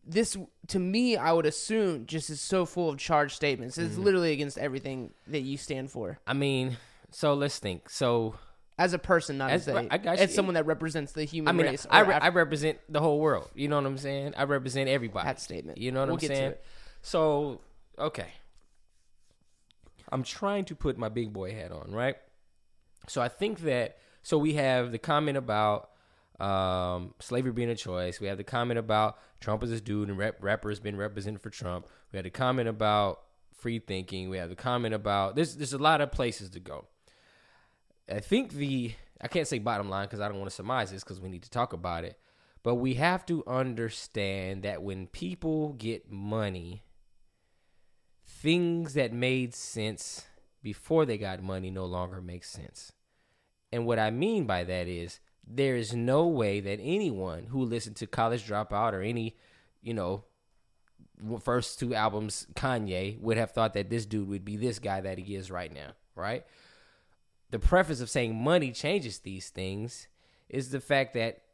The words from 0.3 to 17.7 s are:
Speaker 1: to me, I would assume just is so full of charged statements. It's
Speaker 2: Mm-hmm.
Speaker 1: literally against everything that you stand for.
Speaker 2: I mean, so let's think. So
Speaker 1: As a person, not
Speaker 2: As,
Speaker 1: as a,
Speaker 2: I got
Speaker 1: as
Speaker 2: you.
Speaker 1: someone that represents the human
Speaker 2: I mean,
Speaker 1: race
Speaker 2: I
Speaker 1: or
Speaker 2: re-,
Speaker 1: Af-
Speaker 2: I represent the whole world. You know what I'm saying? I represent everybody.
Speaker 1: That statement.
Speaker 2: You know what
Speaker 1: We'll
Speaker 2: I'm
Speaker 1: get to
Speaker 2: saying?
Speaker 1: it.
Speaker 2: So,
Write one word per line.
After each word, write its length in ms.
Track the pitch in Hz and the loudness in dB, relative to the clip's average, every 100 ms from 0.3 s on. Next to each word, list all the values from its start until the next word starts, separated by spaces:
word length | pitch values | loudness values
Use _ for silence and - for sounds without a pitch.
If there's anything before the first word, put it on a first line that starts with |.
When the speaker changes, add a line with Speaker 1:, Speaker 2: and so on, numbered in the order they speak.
| 196 180 _ - | -2 -10 _ -4
Speaker 1:
to 120 | 196 | 0
me, 360 | 180 214 247 214 | 2 4 4 4
I 160 | 143 | 6
would 140 | 165 151 | 6 4
assume 600 | 147 - 220 196 151 113 | 0 0 2 2 0 -4
just 220 | 156 - | -6 -6
is 120 | 147 | -8
so 240 | - 190 175 | 0 2 2
full 240 | 175 170 | 0 -2
of 80 | 139 | -2
charged 380 | - 156 147 - | 2 4 4 2
statements. 400 | 147 127 117 165 | 0 0 -4 -4
It's 160 | 170 165 | -4 2
Speaker 2:
Mm-hmm. 80 | |
Speaker 1:
literally 300 | 202 190 170 | 4 6 4
against 240 | 143 143 - | 2 -2 -2
everything 540 | 139 131 135 131 110 - - | -4 -4 -6 -8 -8 -14 -6
that 120 | 147 | -4
you 160 | 131 139 | -2 -6
stand 320 | - 135 135 | -6 -6 -6
for. 280 | 127 98 143 - | -6 -8 -6 -2
Speaker 2:
I 60 | |
mean, 420 | 135 139 135 127 120 - - - | 0 2 2 0 -4 -12 -20 -20
so 240 | - 151 143 | 0 2 2
let's 220 | 143 - | 0 -2
think. 320 | 104 87 - | -4 -6 -8
So 460 | - 127 120 113 - - - - - | 0 2 4 2 -6 -18 -20 -16 0
Speaker 1:
As 140 | 180 | 2
a 40 | 175 | 2
person, 380 | - 175 160 139 | 4 2 2 -2
not 140 | 131 | 2
Speaker 2:
As, 160 | 143 143 | 2 2
Speaker 1:
as 80 | 131 | -2
a, 120 | 117 | 0
Speaker 2:
I 40 | 175 | 0
got 180 | 196 185 | 0 4
Speaker 1:
as 120 | 190 | 4
Speaker 2:
you. 40 | - | 4
Speaker 1:
someone 200 | 196 170 | 2 2
that 100 | 156 | 2
represents 460 | 156 160 156 139 | 0 0 -4 -4
the 140 | 151 151 | -4 -4
human 240 | 160 151 | 0 4
Speaker 2:
I 20 | |
mean, 160 | 175 147 | 6 4
Speaker 1:
race 180 | 127 - | 2 8
Speaker 2:
I 100 | 190 | 8
Speaker 1:
or 40 | 202 | 10
Speaker 2:
re-, 100 | 160 | 8
Speaker 1:
Af- 80 | |
Speaker 2:
I 60 | 165 | 6
represent 500 | 180 160 151 156 151 - | 6 4 2 0 -2 -2
the 100 | 151 | 2
whole 180 | 160 147 | 4 6
world. 320 | 156 110 - | 4 2 -2
You 140 | - 143 | -4 2
know 80 | 147 | 2
what 100 | 139 | 2
I'm 140 | 135 | -2
saying? 340 | 139 139 139 - | -4 -4 -4 -2
I 100 | 139 | 0
represent 440 | 143 127 131 135 | 2 0 0 2
everybody. 380 | 135 117 98 90 | 2 2 -2 -2
Speaker 1:
That 120 | 135 | -4
statement. 380 | - 85 - - | -6 -8 -8 -6
Speaker 2:
You 140 | 120 | -2
know 80 | 131 | 0
what 80 | 135 | 2
Speaker 1:
We'll 80 | 165 | 2
Speaker 2:
I'm 40 | |
Speaker 1:
get 60 | 151 | 0
to 60 | 139 | 0
Speaker 2:
saying? 160 | 135 | 0
Speaker 1:
it. 120 | 139 - - - - | -2 -12 -16 -16 -16
Speaker 2:
So, 580 | - 175 156 143 147 120 - | -2 4 4 4 0 -4 -14